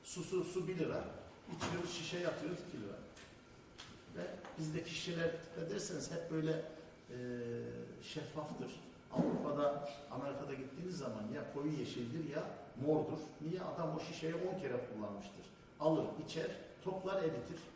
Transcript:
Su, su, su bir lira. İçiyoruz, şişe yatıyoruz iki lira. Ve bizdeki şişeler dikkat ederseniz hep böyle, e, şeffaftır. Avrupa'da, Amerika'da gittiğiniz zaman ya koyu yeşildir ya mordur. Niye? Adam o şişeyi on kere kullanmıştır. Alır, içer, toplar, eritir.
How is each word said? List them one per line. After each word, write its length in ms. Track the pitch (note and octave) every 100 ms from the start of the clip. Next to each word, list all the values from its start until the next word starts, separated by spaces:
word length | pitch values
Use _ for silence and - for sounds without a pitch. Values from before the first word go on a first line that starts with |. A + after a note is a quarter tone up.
Su, 200 | - F3+
su, 200 | D#3+ F#3
su 240 | D#3+ F#3 E3+
bir 120 | F3
lira. 260 | D#3 - - - - - - E3
İçiyoruz, 340 | - E3+ E3+
şişe 280 | - D#3 F3
yatıyoruz 400 | F3 D3 D3 F3+ -
iki 140 | B2
lira. 160 | G2+ - - - - - - - - - - - - D#3+
Ve 120 | F3 - - -
bizdeki 300 | D#3 D#3+ E3+
şişeler 420 | - - E3 E3+
dikkat 380 | - - E3 E3
ederseniz 400 | G3+ - E3+ -
hep 200 | E3 -
böyle, 340 | D#3+ D#3 D#3 - - - - -
e, 80 | B2 B2 B2 A#2+ A#2+ A#2+ A#2+ A#2+ -
şeffaftır. 680 | - D#3 - D#3+ D3+ B2+ B2+ - - - -
Avrupa'da, 760 | - - - D3 D3 D3 C#3+ - - -
Amerika'da 420 | B2+ C#3+ C#3 C3+
gittiğiniz 440 | C3 B2+ C#3+ F3+ D#3+
zaman 260 | C3 G#2+ G#2+ C#3+
ya 180 | -
koyu 180 | C#3+ D3
yeşildir 580 | C#3+ A#2+ B2 A#2 D#3+ D3
ya 140 | D3 - - - A#2+ C#3+
mordur. 340 | D3+ A2+ - - -
Niye? 200 | D3+ F3+
Adam 340 | F3 E3 D#3+ D#3+
o 40 |
şişeyi 360 | - - D#3+ E3+
on 240 | F#3 F#3+
kere 200 | C3 B2 A2+
kullanmıştır. 520 | G#2+ G#2 G2+ - - - - - -
Alır, 260 | D#3 E3 - - -
içer, 200 | D#3+ E3 - - -
toplar, 400 | F#3 F#3+ F#3 G3
eritir. 360 | D#3+ B2 A#2+ E3+ -